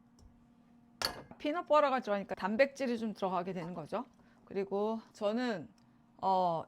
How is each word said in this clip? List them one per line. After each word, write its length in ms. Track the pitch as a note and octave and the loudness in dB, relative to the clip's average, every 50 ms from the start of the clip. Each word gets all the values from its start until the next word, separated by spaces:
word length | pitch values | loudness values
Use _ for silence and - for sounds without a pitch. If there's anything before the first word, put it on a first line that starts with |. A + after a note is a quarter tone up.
| - _ - - - - - - - - - - - - - - - - - - - - - - - - - - | -20 _ -20 -20 -20 -20 -20 -20 -20 -20 -20 -20 -20 -20 -20 -20 -20 -18 -8 -6 -6 -6 -6 -8 -14 -18 -12 -6
피넛버터가 600 | - D4 D4+ F4+ E4+ - D4 D4+ D4 C#4 C4 B3+ | -4 -2 -2 -2 2 4 6 6 6 6 4 2
들어가니까 340 | - G#3+ G3+ G3+ F#3+ - F#3+ | 0 0 -2 -2 -2 -4 -6
단백질이 640 | - - G3 A3 A3+ C#4 C4+ C#4 - C#4 A#3 A#3+ A3 | -4 -2 0 4 4 4 2 2 -2 -2 -2 -2 -2
좀 160 | A3+ A3 G3+ | -4 -6 -4
들어가게 380 | - G3+ F#3 F#3+ F3 F3 F#3+ F#3 | -2 -2 0 0 0 -2 -2 -4
되는 220 | F#3 D#3+ E3+ F3+ | -6 -6 -8 -8
거죠. 320 | F3 D3 - - G#3 C4 - - - - - - - - | -10 -8 -6 -6 -6 -6 -8 -14 -20 -20 -20 -20 -20 -16
그리고 560 | - - G3 G3 G3 G3 G3+ G#3 A3 A3+ A3+ - - - | -8 -4 -4 -4 -2 -2 -2 0 0 -2 -4 -8 -12 -6
저는, 560 | - G#3+ G3+ G#3+ A#3+ B3+ A#3+ G#3+ F3 C#3 - - _ - - - - _ _ _ - | -2 0 0 2 2 0 0 -2 -4 -6 -10 -16 _ -20 -20 -20 -20 _ _ _ -4
어, 440 | - F#3+ F#3+ F#3 F#3 F3 E3 D#3+ - | 0 2 4 4 4 2 2 0 -2